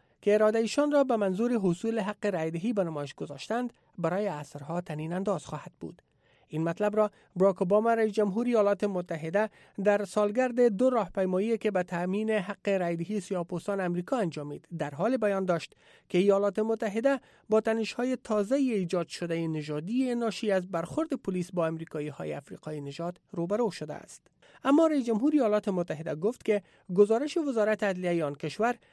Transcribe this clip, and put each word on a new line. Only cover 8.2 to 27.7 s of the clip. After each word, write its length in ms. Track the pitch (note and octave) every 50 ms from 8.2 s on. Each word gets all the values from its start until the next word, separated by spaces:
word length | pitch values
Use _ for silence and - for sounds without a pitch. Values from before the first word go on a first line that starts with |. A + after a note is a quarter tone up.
| G#3 G3+ F#3 A3+ A#3+
ایالات 380 | B3 A#3+ A3 G3+ G3+ G3+ - G#3
متحده 680 | G#3 F#3+ F3+ F3 - E3+ D3 D#3+ E3 E3+ G3+ A3 G#3+ - - - - _ - F#3+
در 220 | G#3 G3+ G#3 G3+
سالگرد 540 | F#3 - G#3+ G#3 G#3 G#3 B3+ B3+ B3 A#3 B3
دو 300 | B3 A#3+ G3+ F#3+ B3+ C4
راهپیمایی 680 | B3+ A3+ G3 F3 - G3 F#3+ F#3 F3+ F#3 G#3 A#3 A3+
که 140 | G#3 - G#3+
به 120 | G3 F#3 F3+
تأمین 460 | - F#3 E3+ F3+ F#3 F#3+ G#3+ A3 A3
حق 400 | A3 G#3 F3+ G3 G3 - - G#3
رایدهی 500 | G3 F#3+ F3 E3+ E3+ E3+ E3+ F3+ G#3+ G#3
سیاه‌پوستان 600 | F3+ - G3 F3+ E3+ - F3 E3+ - - G3+ G3
امریکا 360 | F#3 F3 F3 F3+ F3+ - C#4
انجامید 500 | B3 G3+ E3 - D#3 D3 D3 D3 D3+ - _ F3
در 120 | D#3+ D3+ D3
حال 280 | C#3+ C#3 F#3+ A#3 C4
بیان 280 | A#3+ A3 G#3 G3 F#3+ F#3+
داشت 300 | F#3 F3 E3 - - _ _ _ - - _ _ -
که 80 | -
ایالات 420 | F3+ G3 G3+ G3 G3 G3+ G3+ F#3 G#3+
متحده 600 | G#3+ A3 A3+ A3 A#3+ G#3 G3 A3+ B3 C#4 C#4 B3 - _ _ _ _ -
با 120 | G#3+ A3
تنش‌های 560 | G#3+ A3+ A3+ A3+ G#3+ - - - B3 C4 B3+ A#3+ -
تازهٔ 320 | - G#3+ G#3 G3+ G#3 C4+
ایجاد 520 | D4 C4+ B3+ A3+ G3 F#3 E3 F#3+ F3 E3+
شده 400 | - - - F3+ E3 E3 E3+ E3
نژادی 680 | D#3+ D#3 D#3 D3 D3+ D3 D3+ D#3+ F#3 A#3 B3+ C4 B3 A#3+
ناشی 360 | A#3+ A#3 A3 - - A#3 G#3+
از 200 | F#3+ F#3+ F3+ F#3+
برخورد 420 | F#3 E3 E3+ - - D4+ D#4+ D#4+ C#4
پلیس 380 | - - G3 F#3 F3+ E3+ -
با 160 | - F3 E3
امریکایی‌های 680 | D#3+ E3 D#3+ E3 - - D3+ D3 D3+ C3 - D#3+ D#3 D3
افریقای 480 | C#3+ - - F#3 - - D#3 D#3 D3
نژاد 380 | C#3+ C#3+ C#3+ - E3+ F3 F3 - _ _
روبرو 400 | - F3 E3+ E3+ G3+ A3+ A#3+ G3+
شده 220 | - - D3+ D3+ D3
است. 340 | - - - - - _ _ _ _ _ _ - - -
اما 240 | B3+ C#4+ D#4 E4
رئیس 180 | D#4 D4+ C#4 A3+
جمهور 280 | A#3+ A3+ G#3 B3+ D4+ D4+
ایالات 340 | D4 B3 G#3 G#3 G#3+ -
متحده 480 | G#3+ F#3+ F3+ F3 - D#3 C#3+ D#3+ D#3 D3
گفت 280 | D3+ E3+ A3 B3+ - -
که 180 | - G#3 G3+ - _ _ _ _ - F3+
گزارش 420 | G3 G#3 G#3 A3 A#3 C#4+ D4+ -
وزارت 460 | F4 D4+ C#4+ A#3+ A3+ G#3 G#3+